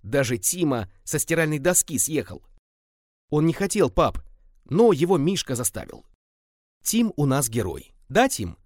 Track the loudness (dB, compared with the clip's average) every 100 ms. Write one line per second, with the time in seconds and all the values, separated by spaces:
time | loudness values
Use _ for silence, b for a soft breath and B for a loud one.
0 | 0 0 0 -2 -2 0 0 0 -4 -12
1 | -8 -6 -2 0 0 0 0 0 0 -4
2 | -2 -4 -6 -16 _ _ _ _ _ _
3 | _ _ _ 2 2 0 -2 2 2 2
4 | 0 -2 -14 -20 -20 _ -2 4 6 6
5 | 2 2 2 -2 -4 -4 -4 -6 -14 -18
6 | _ _ _ _ _ _ _ _ -2 0
7 | 0 0 0 0 0 -4 -4 -8 -14 _
8 | _ 2 2 0 -8 -12